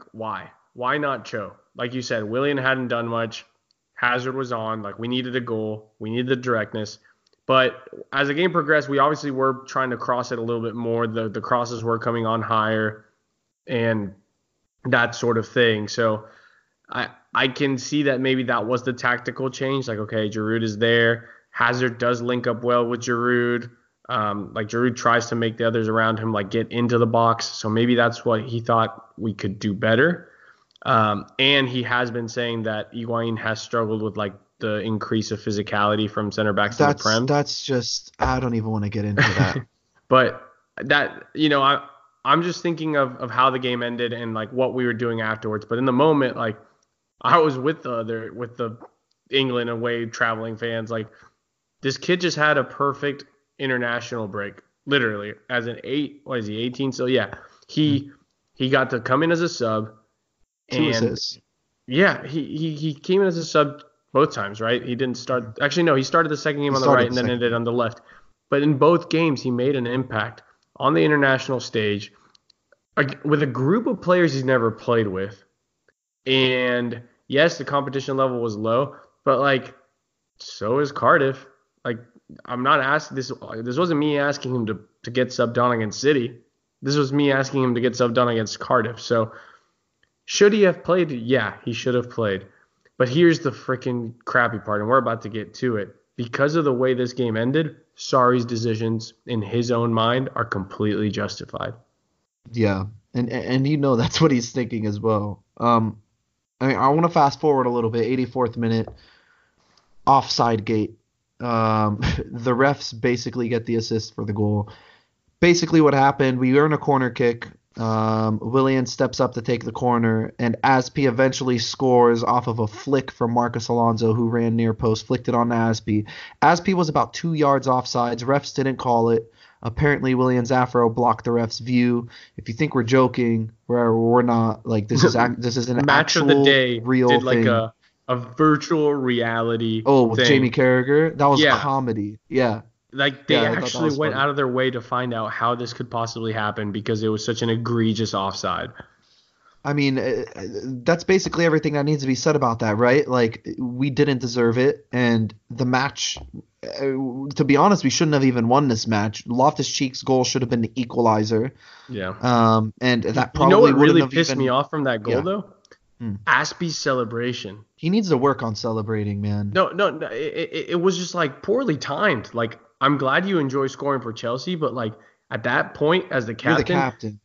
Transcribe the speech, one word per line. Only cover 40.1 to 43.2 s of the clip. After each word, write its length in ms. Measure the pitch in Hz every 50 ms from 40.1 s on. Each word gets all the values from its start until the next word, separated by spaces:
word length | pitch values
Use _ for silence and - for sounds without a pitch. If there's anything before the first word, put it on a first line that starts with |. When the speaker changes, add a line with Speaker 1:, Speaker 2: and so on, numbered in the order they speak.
| 127 131 123 110 - - - - _ _ _ _ _ - -
Speaker 1:
that, 440 | - 147 147 127 - - - - - -
you 140 | - 156
know, 140 | 151 143 139
I, 240 | 135 139 139 131 - - - _ _ _ _ _ -
I'm 180 | 131 147 165 170
just 180 | 175 165 -
thinking 360 | - 170 165 151 160 156 151
of, 180 | 143 135 127 127
of 140 | -